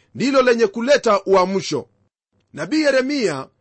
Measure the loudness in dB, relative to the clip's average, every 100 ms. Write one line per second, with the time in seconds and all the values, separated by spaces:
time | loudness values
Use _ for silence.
0 | _ -6 0 2 2 2 0 0 2 2
1 | 2 0 2 2 2 -2 -4 -8 -8 _
2 | _ _ _ _ _ -12 -4 -2 0 0
3 | 0 -2 -2 -4 -10 _